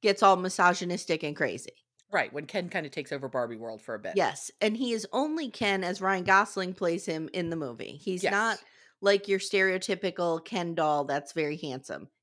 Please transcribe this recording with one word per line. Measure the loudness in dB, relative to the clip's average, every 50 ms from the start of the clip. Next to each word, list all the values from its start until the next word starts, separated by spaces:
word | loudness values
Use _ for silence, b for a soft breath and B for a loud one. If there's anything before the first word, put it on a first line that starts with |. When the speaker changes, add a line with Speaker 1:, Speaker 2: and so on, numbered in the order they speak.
Speaker 1:
gets | 2 2 4 6 8
all | 8 8 6
misogynistic | 4 0 2 4 4 4 4 4 0 -4 -4 -4 -2 -2 -2 -2
and | -2 -4 -2
crazy. | -2 -2 -2 -2 -4 -8 -14 -18 _ _ _ _ _ _ _
Speaker 2:
Right, | 0 0 0 0
when | -4 -8 -10
Ken | -4 -4 -4 -4 -2
kinda | -4 -6 -6 -4
takes | -8 -10 -8 -6
over | -6 -6 -6 -4
Barbie | -2 -2 -2 -2 -6
world | -8 -10 -12 -12 -12
for | -10 -8 -8
a | -8
bit. | -8 -2 0
Speaker 1:
Yes, | 2 2 2 0 -4 -10 -14 -4 _
and | 0 0 2 0
he | 0 -2 0
is | -2 -4 -2
only | -2 0 0 0 -2 -4 -4 -6
Ken | -4 -2 0 0 2 0 0
as | -2 -4 0
Ryan | 0 0 0 2 4
Gosling | 6 6 6 6 4 0 -4 -4 -4 -4
plays | -2 0 0 0 0 -2 -4
him | -4 -4 -4 -4 -4
in | -4 -4 -2
the | -2
movie. | -4 -4 -6 -6 -8 -10 -12 -12 -8 -6
He's | -4 -4 0
Speaker 2:
Yes. | 0 2
Speaker 1:
not | 2 2 2 0 0 -4 b b b b b b b b
like | 4 4 4 4 4 0
your | 0 0
stereotypical | 0 0 2 4 4 4 2 0 0 -2 -2 -2 -2 -2 -2 0 0 0 0 -2 -4
Ken | -6 -4 -4 -4 -2 0
doll | 2 2 4 4 2 2
that's | 0 -2 -2 -4 -4 -4
very | -2 -2 -2 -2 -4
handsome. | -6 -8 -8 -8 -8 -10 -10 -12 -12 -16 _ _